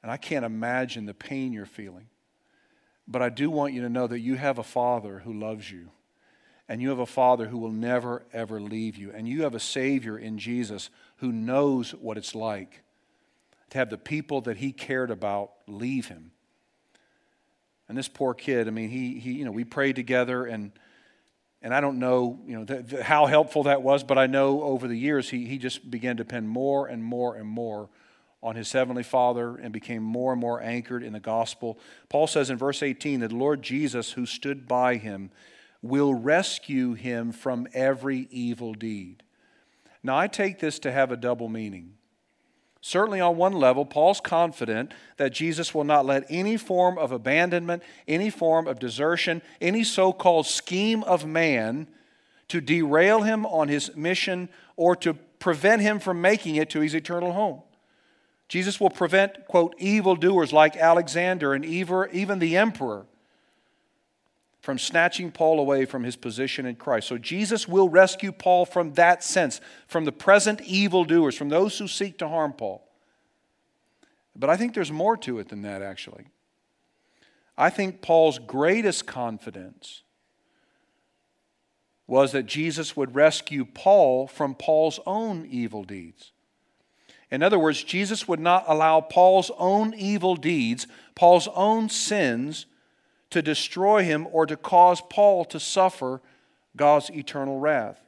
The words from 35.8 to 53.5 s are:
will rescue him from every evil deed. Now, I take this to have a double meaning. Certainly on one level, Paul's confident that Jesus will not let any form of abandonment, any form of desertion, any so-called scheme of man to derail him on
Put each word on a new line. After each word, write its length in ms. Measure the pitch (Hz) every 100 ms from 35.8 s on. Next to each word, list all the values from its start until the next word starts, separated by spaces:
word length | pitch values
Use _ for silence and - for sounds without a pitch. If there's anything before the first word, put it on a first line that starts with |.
will 340 | 113 139 143
rescue 800 | 131 120 160 190 - - 139 127
him 380 | 117 127 120 117
from 340 | 117 - 123 123
every 560 | 131 131 131 131 135 127
evil 440 | 127 120 117 120
deed. 480 | 110 113 104 90 92 _ _ _ _ _ _ _ _
Now, 140 | 131 135
I 100 | 196
take 320 | - 240 190
this 200 | 156 147
to 120 | 143
have 200 | 131 135
a 40 | 120
double 320 | 123 120 117
meaning. 460 | 113 107 95 87 104 _ _ _ _ _ _ _ _
Certainly 400 | - 175 214 196
on 160 | 175 170
one 180 | 185
level, 300 | 196 131 127
Paul's 360 | 139 147 160 196
confident 760 | - 165 170 151 113 110 131 - - _
that 160 | 139
Jesus 420 | - 160 156 165
will 80 | 156
not 240 | 147 151 135
let 180 | 135 135
any 280 | 160 196 226
form 420 | - 185 180 180
of 120 | 147
abandonment, 720 | 123 117 147 175 175 170 175 - - -
any 240 | 160 208
form 380 | - 165 160 160
of 100 | 120
desertion, 640 | 123 113 147 170 - 165 - -
any 220 | 170 208
so-called 640 | 220 - 190 185 185 170 151
scheme 560 | - - 180 214 226
of 240 | 214 180 151
man 600 | 160 165 131 110 131 156 _ _ _ _ _ _
to 140 | 156
derail 600 | 135 170 156 147 185 220
him 220 | 208 220
on 200 | 214